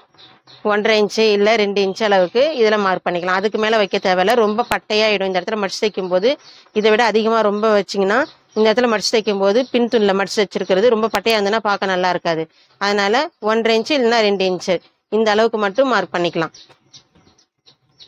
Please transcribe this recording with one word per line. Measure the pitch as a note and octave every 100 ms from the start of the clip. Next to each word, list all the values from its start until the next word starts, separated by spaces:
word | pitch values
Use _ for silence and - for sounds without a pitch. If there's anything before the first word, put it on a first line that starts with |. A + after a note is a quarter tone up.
| _ _ - - _ - G#3+
ஒன்றரை | G#3 G#3 G#3+
இன்ச்சு | G#3 - A3
இல்ல | G#3 G#3 A3+
ரெண்டு | G3+ G3+
inch | G3 F#3
அளவுக்கு | A3 G3 F3+ A#3+ D4+ C4+
இதுல | G#3+ G#3+ G3
mark | F#3 -
பண்ணிக்கலாம். | F3 F3+ F#3
அதுக்கு | G3+ G#3+
மேல | A3 A3+
வைக்க | G3 G3+ G3
தேவையில்ல, | F3+ F#3 A#3+
ரொம்ப | G#3 G#3+ A#3+
பட்டையாயிடும். | G3+ - G#3+ A3 G3+ F#3+
இந்த | F#3
இடத்துல | F3 A3
மடிச்சு | G3 -
தைக்கும் | A3 - F#3
போது | F3+ A3 D4 - - - G#3+
இதை | G#3+
விட | G#3+ A#3
அதிகமா | G#3 A3 A3+
ரொம்ப | G#3 G#3 A3
வச்சீங்கன்னா | G#3 F#3 G3 F#3+ A3+ D#4 - _
இந்த | G#3+ A3
இடத்துல | G#3+ B3
மடிச்சு | G#3+ -
தைக்கும் | A#3 G#3+ G3+
போது | G3 G#3+ C4
பின் | B3 A#3
துண்டுல | A#3+ G#3 F#3+
மடிச்சு | G3 -
வச்சிருக்கிறது | G3 G3+ F#3+ F#3 A#3+ A3
ரொம்ப | A3
பட்டையா | G#3 A3+ A3
இருந்ததுன்னா | G3+ A3+
பார்க்க | G#3 G3 G3
நல்லா | F#3 F#3
இருக்காது. | F3 E3+ D#3+ D#3+ _ _ -
அதனால | G3+ G#3 G3+ A#3+ E4 - G#3
ஒன்றரை | A3+ A3+ A3+
இன்ச்சு | A3+ D4+
இல்லைன்னா | A3+ A#3 G#3
ரெண்டு | G3+ F#3
இன்ச்சு | F3+ - E3+ _ _ -
இந்த | G#3+ A3
அளவுக்கு | G#3 A3+ A3 G#3
மட்டும் | F#3+ C4+
mark | G#3+ F3+ F3+
பண்ணிக்கலாம். | F3 F3 D#3 - - _ _ - _ _ _ _ _ _ _ _ _ _